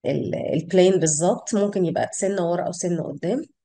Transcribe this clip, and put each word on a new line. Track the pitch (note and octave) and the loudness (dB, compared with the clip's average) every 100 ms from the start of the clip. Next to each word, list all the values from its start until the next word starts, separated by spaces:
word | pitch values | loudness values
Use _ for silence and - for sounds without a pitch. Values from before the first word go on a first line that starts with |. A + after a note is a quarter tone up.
| - | -2
ال، | C#3+ G2 - - | -2 -2 -4 -2
البلين | D#3 E3+ F#3 F#3 F#3+ | -2 2 4 6 6
بالظبط، | D#3+ D3 F3 A3+ - - | 2 2 0 0 -2 0
ممكن | G3+ G3+ F3 | 0 2 0
يبقى | E3+ - | 0 -2
سنه | - F#3+ G3 E3+ | -2 -2 0 0
ورا | F3 | -2
او | - | -4
سنه | F3+ F3+ E3+ | -4 -2 -2
قدام | - C#3 E3+ B3 D#4+ _ | -4 -6 -4 -4 -6 _